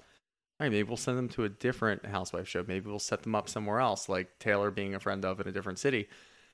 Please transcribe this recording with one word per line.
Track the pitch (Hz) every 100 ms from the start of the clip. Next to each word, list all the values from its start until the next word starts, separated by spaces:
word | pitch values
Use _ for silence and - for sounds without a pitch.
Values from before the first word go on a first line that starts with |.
| - _ _ _ _ -
all |
right, | 147
maybe | 104
we'll | 101 117
send | - 127
them | 123
to | -
a | 107
different | 101 123 127 110 98 101
Housewife | 101 92 87 95
show. | 90 90
Maybe | 95 104
we'll | 104
set | - 104
them | 113
up | 107 -
somewhere | 110 104 113
else, | 127 95 -
like | 92 92 -
Taylor | 110 101 104
being | 101 98
a | 95
friend | 101 98
of | 95 95
in | 101
a |
different | 98 95 92
city. | 139 123 101 - - - -